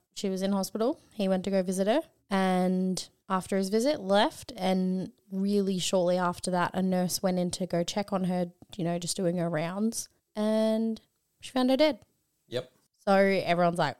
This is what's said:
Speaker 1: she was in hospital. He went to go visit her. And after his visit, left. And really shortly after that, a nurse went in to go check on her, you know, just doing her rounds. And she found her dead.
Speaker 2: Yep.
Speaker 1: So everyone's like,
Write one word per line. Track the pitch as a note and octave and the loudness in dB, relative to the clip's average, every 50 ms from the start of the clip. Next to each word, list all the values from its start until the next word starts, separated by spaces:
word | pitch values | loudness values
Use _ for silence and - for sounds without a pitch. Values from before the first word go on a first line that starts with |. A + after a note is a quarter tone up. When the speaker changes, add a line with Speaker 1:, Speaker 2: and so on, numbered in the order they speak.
| _ _ _ | _ _ _
Speaker 1:
she | - - G3 | -6 -4 -4
was | F#3+ F#3 | -4 -2
in | F#3+ G3 | -2 0
hospital. | G3+ G3 F#3+ - - G#3 A3 C4 E4 - _ _ - | 0 -2 -2 -4 -4 -2 -2 -2 -2 -4 _ _ -6
He | - G3 F#3+ | -2 0 0
went | F#3+ F#3 F3 | 0 0 0
to | G3+ | 0
go | G3 F#3+ F3+ | 0 0 0
visit | F#3+ F#3 F#3+ F#3+ G3+ | 0 0 0 2 2
her. | A#3+ D#4 - - _ _ _ - | 2 0 -2 -4 _ _ _ -2
And | G3 F#3+ F#3+ F#3+ F#3 F3+ F#3 F#3 F#3 F#3 F#3 F#3 F#3 E3+ - - _ _ _ - | 0 2 2 2 2 2 2 2 2 0 0 0 -2 -4 -8 -12 _ _ _ -4
after | F#3+ F#3 - - G3+ F#3+ | -4 -4 -2 -2 -2 -2
his | F#3+ F#3+ | 0 0
visit, | G#3 A3 A#3+ C#4+ - G3+ | 0 2 2 2 0 0
left. | F#3+ F#3+ G3 G3+ A#3+ D#4+ - - - - B3 G3+ | 0 2 2 4 4 2 0 -6 -14 -16 -8 -4
And | F#3 F#3 F#3+ F#3 F#3 F#3 F#3 F#3 F3+ A3+ - _ _ G3 | -2 0 2 2 2 0 0 -2 -4 -6 -10 _ _ -10
really | F#3+ F#3+ G3 G3+ G3+ G3+ F#3+ F#3+ F#3+ F3+ | -6 -4 -2 0 0 0 0 0 0 -2
shortly | - - G3 F#3 F3 F3+ F3+ F3+ | -2 0 0 2 2 2 2 2
after | F3+ F3 F3 - - F#3+ | 0 0 -2 -4 -4 -2
that, | F3+ F3 F3 - - | 0 0 0 0 0
a | F#3+ | 0
nurse | F#3+ F#3 F#3 F3+ F3+ F3 - - | 0 2 2 0 0 0 -2 -2
went | - F#3 F#3 F3+ | -2 0 0 0
in | F3+ F3+ | -2 -2
to | - - F#3 E3+ | -2 -4 -4 -2
go | F3 E3+ E3+ | -2 -2 -2
check | - - G#3 G3+ - | -2 -2 -4 -4 -2
on | G3+ F#3 F#3 | -2 -2 0
her, | F3+ F3+ F3+ F3+ F3 - _ - - - | 0 0 -2 -2 -4 -6 _ -20 -14 -8
you | - E3 | -4 -4
know, | E3+ F3 F3 | -2 -2 -2
just | F3 E3 - | -4 -4 -4
doing | - F#3+ E3+ F3 F3+ | -2 0 0 0 0
her | E3 E3+ | -2 -2
rounds. | E3+ D#3 E3 E3 F#3 G3+ A3 A3+ A3 - - - _ _ _ _ _ | -2 -2 -2 -4 -2 -2 -2 -2 -2 -4 -8 -12 _ _ _ _ _
And | G#3+ G#3+ G#3+ A3 A3 A3 A3 A3 A3 A3 A3+ A3 - - _ _ _ _ _ _ _ | -2 0 0 2 2 2 2 2 0 0 -2 -4 -6 -10 _ _ _ _ _ _ _
she | - - | -14 -6
found | - B3+ B3+ B3+ | -2 0 2 2
her | C4 C4 | 4 4
dead. | D4+ D4+ A#3+ - - _ _ _ _ _ _ _ _ _ | 4 4 2 0 -8 _ _ _ _ _ _ _ _ _
Speaker 2:
Yep. | A#2 B2 - - _ _ _ _ _ _ _ | -6 -6 -6 -8 _ _ _ _ _ _ _
Speaker 1:
So | G#3 G3 | 4 4
everyone's | F#3+ G3 G3 G3 F3+ - D#3+ E3+ F3 F3 E3+ E3+ F3 | 6 6 4 4 2 2 2 2 2 2 2 2 2
like, | D#3 C#3 - - | 0 -2 -2 -2